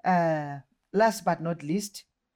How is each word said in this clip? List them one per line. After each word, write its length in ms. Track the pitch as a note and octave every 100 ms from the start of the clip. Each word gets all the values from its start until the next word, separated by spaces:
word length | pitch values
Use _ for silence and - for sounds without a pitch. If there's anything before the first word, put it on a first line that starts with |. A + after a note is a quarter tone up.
uh, 540 | - F3+ E3 D#3 C#3+ C#3 - _ _
last 320 | G3 A3 A3
but 160 | F3+ E3
not 220 | E3 E3
least, 420 | D3 G3 G3+ - - _ _